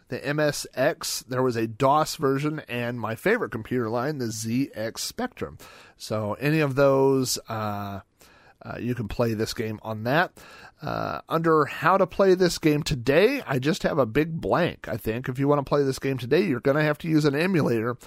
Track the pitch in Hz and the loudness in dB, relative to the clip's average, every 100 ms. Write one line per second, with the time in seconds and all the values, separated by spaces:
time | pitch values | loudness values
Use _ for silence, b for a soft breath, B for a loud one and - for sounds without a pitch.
0 | - 123 127 147 151 139 - - 139 160 | -10 -8 -4 0 0 -2 -6 -2 0 -2
1 | - - - 127 131 117 113 107 135 151 | -6 -8 -6 0 0 0 -2 0 2 4
2 | 156 - 139 135 151 156 - 120 120 123 | 2 -2 -2 0 -2 -6 -6 -6 -6 -4
3 | 107 113 - 233 127 113 110 127 110 120 | -6 -2 0 0 -2 -6 -4 -2 0 -2
4 | 135 151 117 107 113 123 139 - 110 - | -2 -4 -6 -4 -2 -2 -2 -4 -8 -6
5 | - - 247 - 82 76 B B B B | -8 -6 -8 -6 -10 -10 B B B B
6 | - 110 104 104 139 160 147 131 139 135 | -6 -4 -2 -2 0 2 2 4 4 6
7 | 135 135 127 - - 110 107 104 101 98 | 6 4 0 -4 -6 -6 -4 -6 -8 -10
8 | - _ b b b b 117 - 113 120 | -14 _ b b b b -12 -8 -4 -4
9 | 104 - 117 107 110 - 110 110 110 110 | -4 -2 0 0 -2 -4 -6 -6 -8 -6
10 | 113 147 180 - B B B B 151 - | 0 0 0 -4 B B B B -6 -4
11 | 110 76 - 160 165 156 139 - 160 190 | -4 -6 -2 0 4 4 2 0 2 4
12 | 180 - 196 185 180 - 156 147 156 135 | 2 2 4 4 2 2 2 2 0 -2
13 | 117 147 214 277 117 135 135 190 180 170 | 2 4 4 2 -2 -2 0 0 0 0
14 | 117 123 165 160 95 127 165 - - 117 | 2 2 0 -2 0 0 0 -4 -8 -6
15 | 110 113 135 127 139 147 135 147 135 127 | -4 -4 -4 -2 2 2 2 0 0 0
16 | 135 135 117 156 202 123 135 143 151 147 | -2 -4 0 2 2 0 2 2 2 0
17 | 165 156 147 139 180 180 131 117 117 120 | 2 4 4 2 2 2 2 2 0 -4